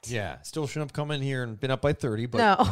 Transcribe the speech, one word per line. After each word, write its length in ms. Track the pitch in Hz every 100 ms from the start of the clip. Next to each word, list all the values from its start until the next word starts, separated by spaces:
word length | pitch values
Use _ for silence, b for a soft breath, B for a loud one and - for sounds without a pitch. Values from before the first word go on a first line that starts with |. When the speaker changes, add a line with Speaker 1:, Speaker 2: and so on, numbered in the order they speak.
| 113
Speaker 1:
Yeah, 340 | 117 95 67
still 240 | - - 147
shouldn't 220 | 156 147
have 20 |
come 160 | - 147
in 100 | 147
here 200 | 135 135
and 160 | 123 107
been 120 | 131
up 100 | 131
by 100 | 143
thirty, 340 | 147 135 107 120
but 120 | 233
Speaker 2:
No. 260 | 220 190 98